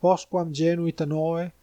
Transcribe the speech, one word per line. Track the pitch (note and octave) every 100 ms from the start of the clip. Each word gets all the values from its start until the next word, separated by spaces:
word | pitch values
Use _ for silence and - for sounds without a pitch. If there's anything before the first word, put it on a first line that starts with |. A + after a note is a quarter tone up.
postquam | F3+ F3+ - F#3 E3+
genuit | D3 E3 E3+ E3+ D#3+
Noe, | D3+ D#3 D#3+ E3 F3 -